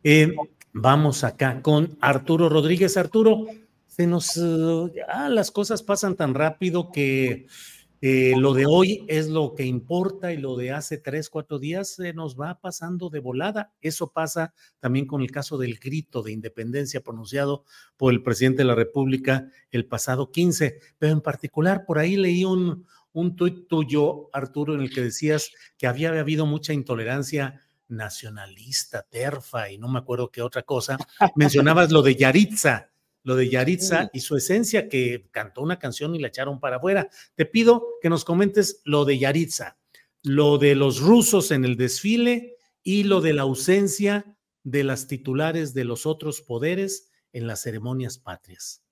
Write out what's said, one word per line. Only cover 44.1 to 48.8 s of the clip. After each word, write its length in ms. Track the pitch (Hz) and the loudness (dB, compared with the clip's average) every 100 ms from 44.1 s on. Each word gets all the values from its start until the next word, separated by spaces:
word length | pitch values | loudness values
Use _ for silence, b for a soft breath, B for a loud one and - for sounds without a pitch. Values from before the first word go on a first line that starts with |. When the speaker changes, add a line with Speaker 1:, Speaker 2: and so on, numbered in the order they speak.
| 208 202 _ _ _ | 0 -6 _ _ _
Speaker 1:
de 200 | 139 139 | -4 -2
las 240 | 135 127 - | -2 -4 -8
titulares 680 | 131 135 131 160 165 151 | -8 -4 -2 -2 -2 -6
de 100 | 131 120 | -6 -6
los 200 | 117 156 | -4 -6
otros 360 | 156 156 151 | -4 -8 -10
poderes 680 | - 117 151 180 196 196 _ _ _ | -10 -6 -4 -4 -6 -8 _ _ _
en 160 | 123 113 | -10 -8
las 140 | 107 | -8
ceremonias 560 | 120 110 117 131 117 - | -10 -8 -8 -8 -8 -12
patrias. 640 | - 90 _ 87 - - | -16 -18 _ -20 -18 -18